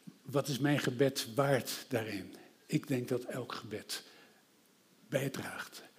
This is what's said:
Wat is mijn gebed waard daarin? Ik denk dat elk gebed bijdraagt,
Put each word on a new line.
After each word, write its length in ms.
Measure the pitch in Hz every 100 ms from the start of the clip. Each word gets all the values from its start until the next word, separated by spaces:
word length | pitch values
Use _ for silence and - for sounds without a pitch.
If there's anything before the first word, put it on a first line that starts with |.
| - -
Wat 260 | - 139 135
is 120 | 123
mijn 200 | 151 143
gebed 480 | - 123 139 135 113 113
waard 500 | 139 131 - - -
daarin? 480 | 120 110 101 90 - - - -
Ik 220 | 151 -
denk 200 | 127 120
dat 160 | 123
elk 300 | - 135 117
gebed 500 | - 113 104 - - - - - - _ _ _ _ _ _ -
bijdraagt, 760 | 135 135 - - - - - -